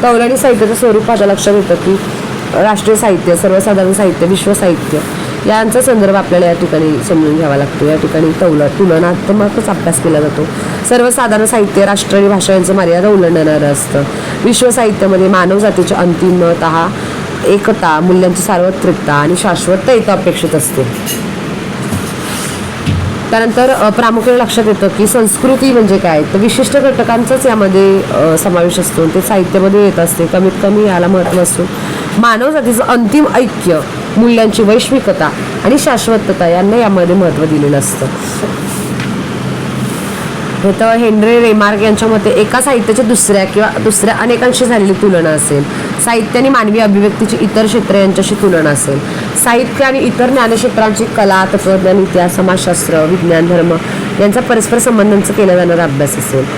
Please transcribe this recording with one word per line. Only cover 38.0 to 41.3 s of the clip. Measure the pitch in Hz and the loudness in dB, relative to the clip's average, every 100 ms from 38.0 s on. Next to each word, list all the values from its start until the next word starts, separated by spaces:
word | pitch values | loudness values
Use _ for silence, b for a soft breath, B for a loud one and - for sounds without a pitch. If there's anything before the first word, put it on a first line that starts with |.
| 135 - - - - 196 - - - - - - - - - - - 131 - - - - - - - - | -6 -6 -8 -6 -6 -6 -6 -6 -6 -6 -6 -6 -6 -6 -6 -6 -6 -4 -4 -6 -6 -8 -8 -8 -8 -4
हे | 196 | -2
तर | 196 226 226 | 0 0 2
हेनरी | 233 214 214 | 2 2 4